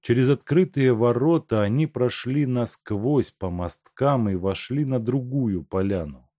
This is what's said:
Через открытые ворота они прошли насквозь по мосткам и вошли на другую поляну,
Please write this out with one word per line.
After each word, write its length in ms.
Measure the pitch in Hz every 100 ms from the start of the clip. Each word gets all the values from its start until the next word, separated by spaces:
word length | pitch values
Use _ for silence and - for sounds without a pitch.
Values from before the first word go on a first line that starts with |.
Через 280 | - 120 131
открытые 640 | 139 - 147 185 139 131
ворота 680 | 113 120 117 147 165 - 110
они 240 | 104 123 156
прошли 600 | 123 123 - 123 139 139
насквозь 880 | 123 117 - - 104 120 147 110
по 180 | _ 92
мосткам 800 | 87 87 - _ - 139 135 107
и 60 | 95
вошли 480 | 95 95 - 139 143
на 140 | 127
другую 640 | 110 135 123 139 120 92
поляну, 680 | 76 95 98 95 76 65 _